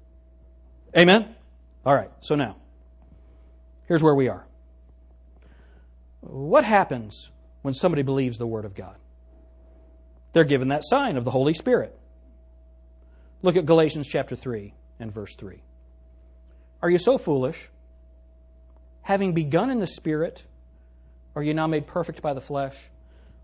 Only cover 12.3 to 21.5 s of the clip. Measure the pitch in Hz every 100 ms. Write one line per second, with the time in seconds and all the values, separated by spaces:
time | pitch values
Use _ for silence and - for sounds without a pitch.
12.3 | - - - - - - - - - -
13.3 | - 185 175 151 160 160 151 139 151 127
14.3 | 127 131 110 101 - - - 113 104 101
15.3 | - 98 90 - - - - - - -
16.3 | - - - - - 175 175 226 269 -
17.3 | 139 131 - - - - - - - -
18.3 | _ - - - - - - - 196 196
19.3 | 170 147 160 254 247 180 - 165 151 175
20.3 | - - - - - _ - - - -
21.3 | 151 151